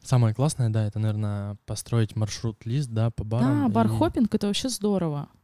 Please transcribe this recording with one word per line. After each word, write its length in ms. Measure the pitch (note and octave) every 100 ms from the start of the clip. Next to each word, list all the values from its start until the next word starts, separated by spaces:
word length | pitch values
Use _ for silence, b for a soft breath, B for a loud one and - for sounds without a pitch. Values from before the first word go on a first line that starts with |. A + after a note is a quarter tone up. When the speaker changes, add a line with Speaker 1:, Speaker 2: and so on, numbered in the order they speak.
Speaker 1:
Самое 320 | - B2+ A2+
классное, 340 | G#2+ C#3+ - A#2
да, 160 | A2
это, 140 | G#2+ G#2
наверное, 580 | A2 G#2+ G#2 G#2 G2+ G#2 -
построить 500 | A2+ - A#2+ A2 -
маршрут-лист, 760 | G#2+ - A2+ G#2 A2+ C3 C#3
да, 200 | A2+ A2+
по 100 | -
барам 380 | G#2+ A#2 B3+ D4
Speaker 2:
Да, 40 | C4+
Speaker 1:
и 40 |
Speaker 2:
бархопинг — 600 | G#3 A3 A3+ D#4+ E4 A3+
это 140 | G#3+ G3+
вообще 200 | G3+ C4+
здорово. 600 | A#3 G#3 G3 E3+ C#3+ - _